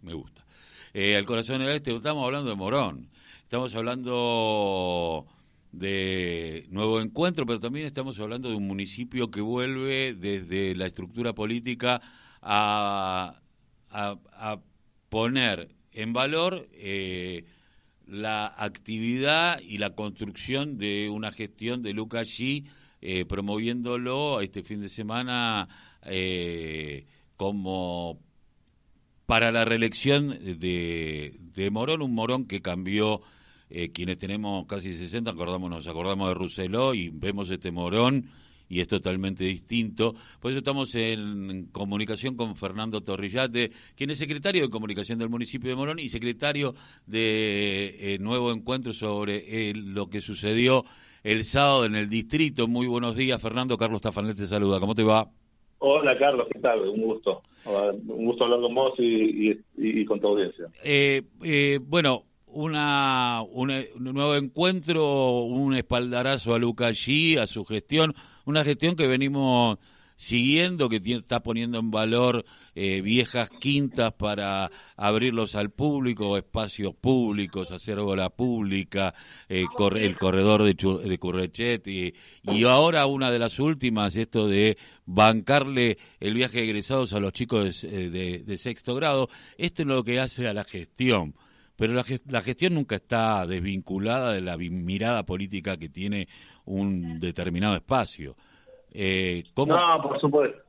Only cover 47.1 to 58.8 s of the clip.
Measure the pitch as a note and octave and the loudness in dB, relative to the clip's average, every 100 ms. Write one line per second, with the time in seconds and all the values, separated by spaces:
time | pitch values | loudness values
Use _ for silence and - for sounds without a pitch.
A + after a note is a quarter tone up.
47.1 | G#2+ A2+ G#2+ G#2+ G2+ G2+ G2 G2 F#2 G2 | 0 2 2 2 2 0 0 -4 -6 -6
48.1 | G2 G2+ B2 A#2+ A2+ A2+ C3 A#2+ A2 G#2+ | -4 -2 0 0 -2 -4 -4 -4 -6 -4
49.1 | G#2 G#2 G2+ - A2 G#2+ G#2 G2+ G2 G2 | -2 -2 -4 -4 -4 -2 -4 -6 -6 -6
50.1 | G2+ F#2+ F#2+ G#2 A2 B2 C3 - - - | -6 -8 -6 0 4 6 4 2 -16 -20
51.1 | _ G#2+ A2 A2 C3+ C#3+ C3+ A#2 G#2+ G#2 | _ 0 0 2 4 6 6 4 0 0
52.1 | A2 A2+ D3+ D#3 C#3 A#2 A#2+ B2 A#2+ A#2+ | -2 -2 0 0 2 0 2 0 0 0
53.1 | A2+ C3 A#2+ A2 A2+ B2+ A#2 A2+ G#2+ A2 | 0 0 0 -2 -2 -2 0 0 0 -2
54.1 | G2+ G#2 G2+ G2+ G#2 G2+ F#2+ G2 A2 A2 | -2 -2 -2 -2 2 4 4 2 4 6
55.1 | A2 A2 _ _ _ _ _ C#3 D3 D3 | 6 4 _ _ _ _ _ 4 6 6
56.1 | B2+ C#3 C3 A2+ - C3 A2+ G2 G#2+ A2+ | 6 6 4 0 0 2 2 0 0 0
57.1 | A2 - F#2 - _ - G2+ G#2 G2+ A2+ | 0 -2 -4 -6 _ -2 0 2 0 -6
58.1 | A2 A2+ A#2 B2 A#2+ A#2+ B2 | -4 -2 2 4 4 2 2